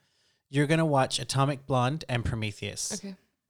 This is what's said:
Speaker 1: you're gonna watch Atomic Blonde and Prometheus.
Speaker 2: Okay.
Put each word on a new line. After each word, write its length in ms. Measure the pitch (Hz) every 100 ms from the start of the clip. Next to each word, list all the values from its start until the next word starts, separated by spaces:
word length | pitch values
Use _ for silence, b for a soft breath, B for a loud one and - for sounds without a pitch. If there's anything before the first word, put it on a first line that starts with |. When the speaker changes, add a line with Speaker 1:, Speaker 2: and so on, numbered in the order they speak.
| _ _ _ _ _
Speaker 1:
you're 180 | 139 143
gonna 180 | 160 165
watch 340 | 135 131 -
Atomic 460 | 123 135 139 139 -
Blonde 380 | 131 127 160 -
and 160 | 123
Prometheus. 680 | 110 113 107 101 101 - -
Speaker 2:
Okay. 200 | 214 196 185 _ _ _